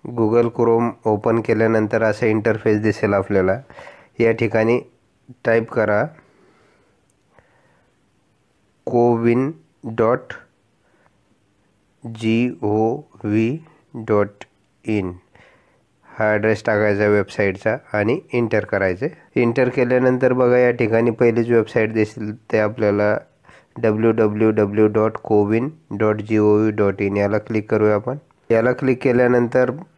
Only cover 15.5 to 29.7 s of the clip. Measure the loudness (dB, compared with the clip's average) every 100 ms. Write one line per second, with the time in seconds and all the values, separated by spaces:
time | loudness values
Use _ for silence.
15.5 | _ _ _ _ _ _ -2 0 0 0
16.5 | -2 0 0 0 0 2 2 0 -2 -4
17.5 | -2 -4 -4 -6 -4 -2 -4 -4 -4 -2
18.5 | -2 -2 -2 -2 -4 -8 -10 _ -2 0
19.5 | 0 -2 0 0 2 2 2 0 2 2
20.5 | 4 2 0 0 2 0 2 2 2 2
21.5 | 0 2 -2 0 0 -2 -4 -10 -12 -2
22.5 | 0 0 0 0 2 0 -2 -6 _ _
23.5 | -20 _ -4 -2 2 2 2 0 2 0
24.5 | 2 0 2 2 2 -2 -4 0 0 2
25.5 | 0 -2 -10 _ -2 -2 -2 -2 2 4
26.5 | 2 0 0 -2 0 -2 0 0 -2 -2
27.5 | -6 -2 0 2 0 -4 -10 _ _ _
28.5 | 0 2 0 -2 0 0 2 4 2 2
29.5 | 0 0